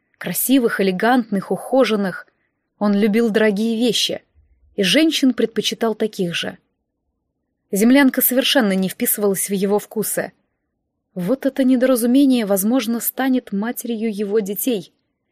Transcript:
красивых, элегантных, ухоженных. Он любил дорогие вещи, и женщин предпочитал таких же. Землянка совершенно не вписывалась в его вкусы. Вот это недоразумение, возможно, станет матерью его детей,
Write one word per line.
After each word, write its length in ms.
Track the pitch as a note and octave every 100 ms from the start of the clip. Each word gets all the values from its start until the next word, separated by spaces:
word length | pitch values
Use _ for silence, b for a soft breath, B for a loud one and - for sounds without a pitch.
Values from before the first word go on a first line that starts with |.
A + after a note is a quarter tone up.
| _ _
красивых, 640 | - F3 - C4+ A#3 -
элегантных, 720 | G#3 F3+ A3+ B3 - G3 -
ухоженных. 760 | F#3+ - C4 A3 G#3+ G3 - - _ _ _ _ _
Он 160 | G#3
любил 360 | G3+ G#3+ A3 A#3
дорогие 480 | G#3 G#3+ G3 A3+ A3+
вещи, 460 | A#3+ F#3+ - - - _ _ _ _ -
и 80 |
женщин 500 | F#3 A#3+ E4 D4 C4
предпочитал 640 | A#3+ A3+ - G3+ A3 A3+ G#3+
таких 400 | A3 - F3 E3
же. 220 | - F#3+ _ _ _ _ _ _ _ _ _ _ _
Землянка 500 | F#3+ A#3 C4+ C4+ B3+
совершенно 520 | - B3+ C4 C#4+ G#3
не 160 | F#3+ F#3
вписывалась 600 | - A#3+ - G3+ F#3+ -
в 40 |
его 260 | G3 G3 G3+
вкусы. 540 | - A3 G3 - D#3+ - _ _ _ _ _ _ _ F#3+
Вот 300 | F3 C4 C#4
это 160 | -
недоразумение, 800 | B3+ B3+ C4 B3+ A#3+ C4 C#4+ B3 G3+
возможно, 540 | G3 G3+ C4 A3 A#3
станет 520 | - - C4 B3+ -
матерью 640 | G3+ A3+ A#3+ A3+ A3+ A3+ G3+
его 240 | G#3 A3
детей, 540 | G3 G#3 - G#3+ - _ _ _ _